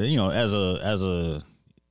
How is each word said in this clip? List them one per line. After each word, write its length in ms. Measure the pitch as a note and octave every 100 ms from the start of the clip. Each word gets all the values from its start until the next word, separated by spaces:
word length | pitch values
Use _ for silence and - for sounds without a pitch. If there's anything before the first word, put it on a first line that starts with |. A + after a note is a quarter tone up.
you 120 | A#2 D#3
know, 140 | F#2
as 220 | F#2 A2
a, 280 | G2+ F#2 F#2
as 220 | F#2+ G2+
a, 360 | F#2+ F2 E2 D2 - - _ _ _